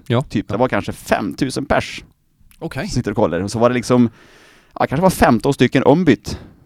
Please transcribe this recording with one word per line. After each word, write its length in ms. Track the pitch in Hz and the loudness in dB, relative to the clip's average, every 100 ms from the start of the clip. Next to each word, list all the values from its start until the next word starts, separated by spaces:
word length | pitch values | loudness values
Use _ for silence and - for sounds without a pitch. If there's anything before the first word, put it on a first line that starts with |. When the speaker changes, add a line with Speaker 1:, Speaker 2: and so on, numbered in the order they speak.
| - | -2
Speaker 1:
Ja. 160 | 117 | -2
Speaker 2:
Typ, 260 | 147 110 - | -2 -6 -4
det 60 | |
Speaker 1:
Ja. 40 | 101 | -2
Speaker 2:
var 100 | 123 | 0
kanske 240 | 104 92 | -2 -6
femtusen 720 | - - - 101 - 135 - 135 | -10 -4 -4 -4 -6 -6 -6 -2
pers 380 | 139 - - - _ _ _ _ _ | -2 -2 -12 -18 _ _ _ _ _
Speaker 1:
Okej. 240 | 160 127 190 | -12 -10 -6
Speaker 2:
som 60 | |
sitter 160 | 127 104 | -4 -4
och 60 | 107 | -2
kollar. 240 | 92 85 | -2 -2
Och 100 | 98 | -4
så 80 | 110 | 0
var 100 | 120 | 2
det 40 | |
liksom, 360 | 123 117 123 117 - _ _ _ _ _ - | 2 0 2 2 -2 _ _ _ _ _ -6
ja, 80 | 123 | -2
kanske 160 | 135 | 2
var 80 | 185 | 0
femton 440 | - 180 117 139 | 4 2 4 0
stycken 280 | 139 123 135 | 2 2 4
ombytt. 540 | - 156 180 - - - - - | 4 4 4 2 -2 -14 -16 -20